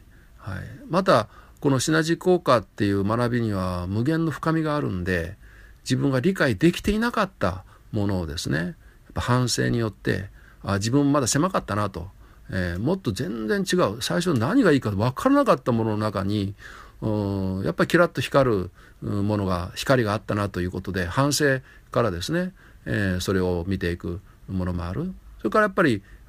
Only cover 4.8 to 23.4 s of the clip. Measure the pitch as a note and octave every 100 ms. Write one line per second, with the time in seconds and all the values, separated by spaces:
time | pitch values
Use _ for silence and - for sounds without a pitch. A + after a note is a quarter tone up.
4.8 | C3 F#2+ F2+ F2+ E2+ - - - - -
5.8 | - B2+ C#3 C3 D3+ F#3+ D3+ G2 E3 F3
6.8 | - G#3+ A#3 A#3 G3 - F#2 F#2 - -
7.8 | - A2 G2+ F#2+ D#2+ C#2+ - C#3 F3 E3
8.8 | - - - - - B2 B2 - B2+ A#2+
9.8 | A2+ - - G2 F#2+ - - - - G2
10.8 | G#2+ C#3 C#3+ D3 B2 C#3 F3+ F#3+ - G2+
11.8 | G#2 F2 E2+ - - - - F#2+ F2+ F2
12.8 | B2 F#3+ D#3 F#2+ F3 A3+ G#3+ G3+ F#3+ F3+
13.8 | B2+ A2+ - F3 F3 C3+ A#2+ B3+ G3+ C#3+
14.8 | A2 G2 B2 - C4 C#4+ B3+ D#3+ - A#2
15.8 | A2+ G#2+ G#2+ G2+ F#2+ G#2 G2 G2+ - -
16.8 | - - A2+ G#2+ G2+ G2 F#2+ F#2+ A2+ F3
17.8 | F#3+ E3+ E3+ - - C#3 B2+ G2+ F2+ -
18.8 | - - A#2+ G2+ G2+ G#2 F#2+ F2+ F2+ -
19.8 | - B2+ G#2+ G#2+ - G#2 G2+ F#2 F2+ F#2+
20.8 | G2 F#2 F2+ G#2+ C#3 C#3 D3 C3 - -
21.8 | - B2 A#2 F2 F#2+ E3 F#3 - - -
22.8 | - A2+ G2 F2+ G2+ F#2+